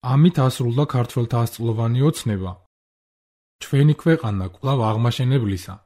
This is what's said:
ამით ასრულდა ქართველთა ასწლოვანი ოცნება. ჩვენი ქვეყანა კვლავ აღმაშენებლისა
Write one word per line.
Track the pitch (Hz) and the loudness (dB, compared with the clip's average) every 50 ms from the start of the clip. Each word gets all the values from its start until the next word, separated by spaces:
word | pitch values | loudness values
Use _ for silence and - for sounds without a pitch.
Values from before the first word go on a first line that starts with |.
| - | -2
ამით | 123 131 143 156 180 170 - | 0 4 6 6 4 4 4
ასრულდა | 131 131 - - 131 120 117 131 151 | 0 0 0 0 -4 -2 0 0 -2
ქართველთა | 143 - 127 120 - - 131 120 113 - 120 | 0 0 -2 -2 -2 -2 -4 -4 -2 0 -2
ასწლოვანი | 117 113 - - 117 117 110 110 117 113 117 127 | -2 -2 -4 -4 -4 -4 -2 -2 -2 0 0 2
ოცნება. | 139 156 156 - - 117 104 95 92 90 90 - _ _ _ _ _ _ _ _ _ _ _ _ _ _ _ _ _ _ _ _ | 2 2 0 0 -4 -4 -4 -4 -6 -8 -10 -12 _ _ _ _ _ _ _ _ _ _ _ _ _ _ _ _ _ _ _ _
ჩვენი | - - - 139 143 151 151 | -10 -2 2 4 4 4 4
ქვეყანა | - - 170 165 160 - 110 101 98 92 95 | 2 2 0 0 2 0 -4 -4 -4 -4 -6
კვლავ | - - - 135 139 131 | -8 -6 -4 -2 0 0
აღმაშენებლისა | 117 110 107 110 117 120 113 - 127 123 135 139 117 101 98 90 - - 95 - _ | 0 0 0 0 0 0 0 0 0 0 0 0 0 -2 -4 -4 -8 -12 -18 -18 _